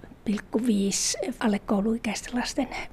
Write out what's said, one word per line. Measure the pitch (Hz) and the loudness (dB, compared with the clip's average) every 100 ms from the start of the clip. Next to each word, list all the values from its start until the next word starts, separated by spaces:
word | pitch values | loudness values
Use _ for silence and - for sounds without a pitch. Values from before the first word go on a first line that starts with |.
| - - - | -2 -8 -2
pilkku | 202 - 220 247 | -2 0 0 4
viisi | 202 196 - - - - - | 4 4 2 0 0 -4 0
alle | 226 202 | 2 2
kouluikäisten | - 202 214 233 220 196 - 240 | 2 2 2 0 -2 -4 -4 -4
lasten | 240 - 247 - - | -2 -2 -2 -4 -10